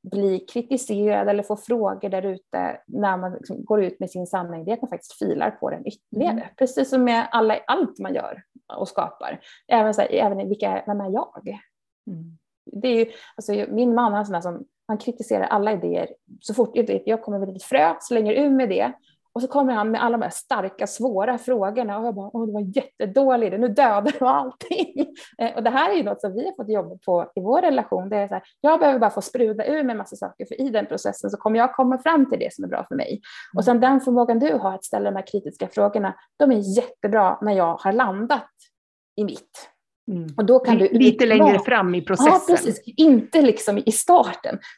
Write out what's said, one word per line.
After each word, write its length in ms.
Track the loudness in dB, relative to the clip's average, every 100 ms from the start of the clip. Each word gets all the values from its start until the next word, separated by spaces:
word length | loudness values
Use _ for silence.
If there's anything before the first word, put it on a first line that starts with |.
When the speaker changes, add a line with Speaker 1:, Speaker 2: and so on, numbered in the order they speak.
| -8
Speaker 1:
bli 260 | -2 -2 -2
kritiserad 880 | -4 -10 -4 -6 -4 -2 0 0 0
eller 140 | -2
få 140 | -2 -8
frågor 520 | -4 -2 -2 -4 -6
där 140 | -4
ute 580 | -6 -8 _ -6 -6 -8 _
när 300 | -4 -2 -2
man 160 | -6
liksom 320 | -10 -14 -14
går 180 | -2 0
ut 160 | 0 -6
med 100 | -12
sin 160 | -10 -6
sanning, 380 | -6 -6 -10
det 60 | -8
är 40 |
att 80 | -8
man 60 | -8
faktiskt 300 | -12 -16 -8
filar 320 | -6 -2 -4
på 200 | -4 -8
den 160 | -8 -12
ytterligare. 460 | -16 _ -4 -2
Speaker 2:
Mm. 160 | -4 -10 -4
Speaker 1:
Precis 320 | -2 0 -2
som 140 | 2
med 240 | 2 0 0
alla, 260 | 0 2 0 -2
allt 320 | -2 -2 -4
man 160 | -8
gör 280 | -6 -8 -14 _ _ _ -10
och 120 | -6
skapar. 520 | -4 -6 -8 -12 -12 -16 -20 0
Även 260 | 2 2
så 60 | 0
här, 80 | 0
även 280 | 2 0 -2
i 80 | -6
vilka, 340 | -4 -4 -4 -6
vem 140 | -6
är 100 | -4
jag? 320 | -6 -6 -12 -16 -16 _ _ _ _ -16
Speaker 2:
Mm. 280 | -14 -16 -20 _ _ -18 -6
Speaker 1:
Det 60 | 0
är 160 | 0
ju, 60 | 0 -4 -20 -14
alltså, 160 | -6 -4 -2
min 200 | 0 2
man 200 | 2 2
är 40 | 0
en 60 | -2
sån 60 |
där 80 | -6
som, 240 | -6 -10 -16 _ -8
han 100 | -6
kritiserar 460 | -6 -8 -4 -2 0
alla 260 | 0 0
idéer. 360 | -2 -4 -4 -6 -12 _ -18
Så 140 | -6
fort 160 | -2 0
jag, 280 | 0 -2 -2 -2
jag 160 | -4
kommer 160 | -4 -6
med 180 | -6 -10
ett 60 |
frö, 320 | -2 2 2 0
slänger 320 | -2 0 2
ur 160 | 2 2
med 180 | 2 2
det. 240 | 0 -2 -6 _ _ _
Och 100 | -8
så 60 | -2
kommer 240 | 0 0
han 180 | 0 -2
med 120 | 0
alla 140 | 0 -2
de 40 |
här 60 | -4
starka, 560 | -8 -6 -4 -4 -6 -8
svåra 520 | -4 -4 -2 -2 -4
frågorna. 600 | -2 -2 -2 -2 -4 -4
Och 80 | -6
jag 80 |
bara, 160 | -8 -10
"Åh, 140 | -8 -6
det 60 |
var 80 | -6
en 100 | -4
jättedålig 760 | -4 -6 _ -2 2 2 2 0
idé. 120 | 0
Nu 100 | 0
dödar 460 | 4 4 4 0 0
du 80 | 0
allting." 680 | 0 -2 -10 -8 -4 -4 -4 -6 -8
<laughs> 160 | -20 -6
Eh, 180 | -6 -2
och 60 |
det 80 | 0
här 200 | 2 2
är 40 | 0
ju 60 |
något 180 | -2 -4
som 140 | -6
vi 100 | -6
har 80 | -8 -8
fått 120 | -4
jobba 260 | -4 -4 -10 -2
på 260 | -2 -2
i 60 | -6
vår 220 | 0 2
relation. 460 | 2 0 -2 -6 -2
Det 80 | -4
är 120 | -4
så 60 |
här, 80 | -8 _ _
jag 200 | 2 4
behöver 180 | 4 4
bara 120 | 2
få 100 | 0
sprudla 440 | -6 0 0 0 -2
ur 160 | -2
med 120 | -2 -4
massa 200 | -10 -12
saker. 300 | -14 _ -12
För 140 | -6
i 80 | -2
den 160 | -2 -4
processen 440 | -6 -6 -6 -8
så 60 | -4
kommer 220 | 0 2
jag 160 | 2
komma 240 | 2 0 2
fram 320 | 2 2 2
till 80 | 0
det 160 | -6
som 100 | -8
är 40 | -8
bra 160 | -6 -6
för 60 |
mig. 260 | -6 -6 -8 -12 -20 -8 -2
Och 80 |
sen 120 | 2 4
Speaker 2:
Mm. 140 | 4
Speaker 1:
den 100 | 4
förmågan 380 | 2 2 2 2
du 140 | 2
har 220 | 0 -2
att 100 | -6
ställa 260 | -6 -4 -4
de 60 | -6
här 100 | -6
kritiska 420 | -6 -8 -10 -6
frågorna, 460 | 0 0 0 -4 -6 _ _
de 140 | 4
är 240 | 4 2 0
jättebra 600 | -2 -6 0 4 2 2
när 100 | 0
jag 220 | 2 0 0
har 160 | 0
landat 560 | 0 0 -2 -2 -2 -2 _ _ _ _ _ _ -6
i 80 |
mitt. 460 | -6 -6 _ -20 -20 _ _ _ -8
Speaker 2:
Mm. 180 | -8 -6 -2
Speaker 1:
Och 80 |
då 140 | 4 6
kan 180 | 6 4
Speaker 2:
Li-, 100 | 6
Speaker 1:
du 60 | 8
Speaker 2:
lite 260 | 6 6
Speaker 1:
utmana. 200 | 4 8
Speaker 2:
längre 140 | 8 6
fram 300 | 2 2 2
i 80 | -2
processen. 280 | -2 4 6
Speaker 1:
Ja, 220 | 6 4
precis. 280 | 2 2 -6
Inte 580 | -8 6 8 8 4 4
liksom 360 | 4 4 -2 0
i 140 | 0
starten. 640 | 0 6 6 6 -2 -8 -8 -12